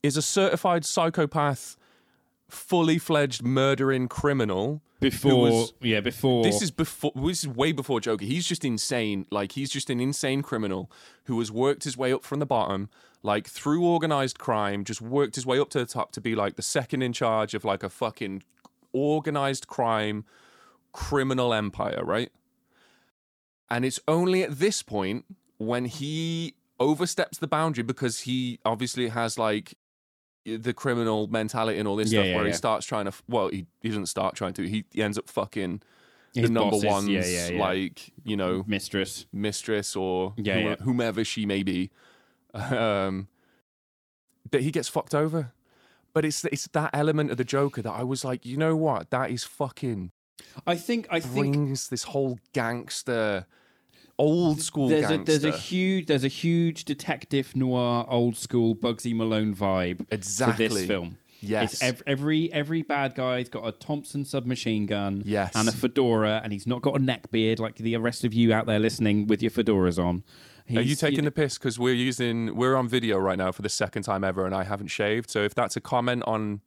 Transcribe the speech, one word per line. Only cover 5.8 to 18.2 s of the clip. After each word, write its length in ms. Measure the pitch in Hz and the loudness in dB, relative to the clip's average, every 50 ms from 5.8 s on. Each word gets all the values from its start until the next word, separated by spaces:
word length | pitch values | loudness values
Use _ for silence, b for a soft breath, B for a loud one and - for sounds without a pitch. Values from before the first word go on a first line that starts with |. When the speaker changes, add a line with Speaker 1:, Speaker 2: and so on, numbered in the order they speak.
Speaker 2:
yeah, 200 | 127 120 110 104 | 0 0 0 2
before. 420 | 101 120 123 - - 135 127 120 113 | 0 -2 -4 0 2 2 4 6 4
Speaker 1:
This 180 | 110 101 104 | 4 4 2
is 100 | 214 165 123 | 0 -2 -2
before. 400 | - 160 - - - - 147 - | -2 -4 -4 -4 -4 -4 -4 -2
This 300 | 131 135 165 185 160 - | 0 -2 -2 -2 -2 -4
is 40 | 147 | -6
way 220 | 120 117 135 160 160 | -2 0 0 0 2
before 280 | 139 131 - 135 - | -2 -2 0 -2 0
Joker. 240 | 98 120 110 101 98 | 0 0 -2 -2 -2
He's 220 | 98 135 175 175 | -2 -2 -2 -2
just 180 | - 175 - - | -2 -4 -2 -2
insane. 600 | 135 117 107 - - 135 120 113 107 101 98 92 _ | -2 -2 -2 -2 -2 0 0 0 0 0 -2 -4 _
Like, 220 | - 104 101 98 - | -2 -2 -2 -2 -4
he's 180 | 139 135 131 | -6 -6 -6
just 180 | - 135 - - | -6 -6 -4 -4
an 100 | 131 120 | -2 -2
insane 420 | 123 135 143 - - 135 131 139 143 | 0 -2 -2 -2 -2 -2 0 -2 -2
criminal 480 | - - 113 110 101 95 95 95 - B B B B B B B | -4 -4 -4 -2 -2 -4 -4 -6 -10 B B B B B B B
who 140 | - 123 113 | -4 -2 -2
has 140 | 117 104 107 | -2 -2 0
worked 320 | 113 127 139 143 147 - | 0 2 2 2 0 -4
his 120 | 151 127 | -10 -6
way 160 | 120 131 127 131 | -2 0 0 0
up 120 | - - | 0 -2
from 160 | - 139 143 | -6 -4 -4
the 60 | 147 | -2
bottom, 440 | 131 135 113 107 - 98 95 101 107 b b b b b b b | 0 2 2 2 0 0 -2 -4 -6 b b b b b b b
like, 240 | 107 104 107 107 | 0 0 0 -2
through 380 | - - - - 147 151 170 175 | -6 -16 -6 0 0 2 4 4
organized 520 | 170 170 160 165 160 151 143 135 131 - - | 4 2 2 2 2 2 2 0 -2 -4 -6
crime, 420 | - - 117 107 104 101 101 101 101 | -2 0 0 2 2 0 -2 -2 -4
just 160 | 95 107 - | -6 -8 -8
worked 360 | 113 113 127 143 143 120 110 | -8 -2 0 0 0 0 -2
his 100 | 139 123 | -6 -2
way 120 | 131 123 135 | 0 2 2
up 100 | 143 143 | 2 0
to 80 | - 147 | 0 -4
the 80 | 120 | -4
top 240 | 117 - 123 - - - | -2 -4 -6 -6 -6 -8
to 80 | - | -8
be, 140 | 107 120 110 | -4 -2 0
like, 220 | 107 101 101 - | 0 0 -2 -4
the 60 | - - | -4 -6
second 400 | - - 151 127 - - 131 131 | -2 -2 -2 -2 -2 -2 -2 -2
in 100 | 123 120 | -2 -2
charge 420 | - 131 117 110 110 107 107 - | 0 0 2 2 2 0 0 -4
of, 100 | 107 - | -4 0
like, 180 | 110 98 95 - | 0 0 0 -2
a 40 | 95 | -8
fucking 540 | - - - 110 107 - | -6 -4 -4 -4 -4 -6